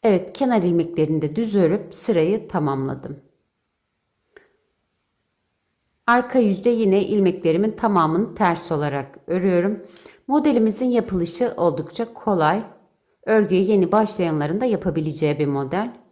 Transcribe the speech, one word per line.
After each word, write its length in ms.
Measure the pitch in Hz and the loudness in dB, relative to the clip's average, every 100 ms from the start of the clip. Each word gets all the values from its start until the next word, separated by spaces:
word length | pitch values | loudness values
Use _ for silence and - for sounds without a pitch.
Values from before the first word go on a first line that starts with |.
| 226 | 4
Evet, 260 | 190 185 | 2 0
kenar 300 | - 269 233 | -4 0 2
ilmeklerini 580 | 175 170 165 - 156 156 | 2 0 0 0 0 0
de 140 | 147 160 | -2 -4
düz 200 | 226 202 | -2 2
örüp 400 | 170 196 - - | 2 2 -4 -12
sırayı 520 | - 190 160 208 - | -2 0 2 0 -4
tamamladım. 720 | 190 151 135 135 131 - 143 _ _ _ _ _ _ _ _ _ _ _ - _ _ _ _ _ _ _ _ _ _ _ _ _ _ _ _ - | -4 -2 -2 -4 -8 -12 -16 _ _ _ _ _ _ _ _ _ _ _ -20 _ _ _ _ _ _ _ _ _ _ _ _ _ _ _ _ 0
Arka 320 | 240 254 269 | 0 2 2
yüzde 300 | 220 190 240 | 2 2 0
yine 340 | 233 214 190 | 2 4 2
ilmeklerimin 680 | 202 208 190 185 170 160 214 | 2 2 2 2 0 2 0
tamamını 640 | 214 226 196 156 165 226 - | 0 0 2 2 2 -2 0
ters 360 | 190 165 - | 0 0 -4
olarak 480 | 160 147 139 139 - - | -4 -2 -4 -8 -14 -6
örüyorum. 580 | 180 190 175 185 214 - - - - - | -2 2 2 0 -4 -10 -20 -20 -20 -2
Modelimizin 580 | 285 302 247 220 208 254 | 0 2 2 2 0 0
yapılışı 680 | 240 - 185 170 - 247 - | 0 0 -2 -4 -2 -4 0
oldukça 560 | 170 143 156 - 226 | 0 0 -8 -8 -10
kolay. 500 | - - 190 151 190 220 - _ _ _ _ - | -6 -2 2 2 0 -4 -16 _ _ _ _ 0
Örgüye 360 | 220 196 180 | 2 2 2
yeni 300 | 190 208 180 | 2 2 4
başlayanların 680 | 208 214 - 175 156 147 185 | 2 0 0 -2 0 -2 -2
da 40 | 254 | -2
yapabileceği 720 | 196 190 156 156 151 151 143 | -2 -2 -4 -4 -2 -2 0
bir 80 | 147 | -2
model. 500 | 139 135 165 233 - _ | -2 -4 -4 -6 -10 _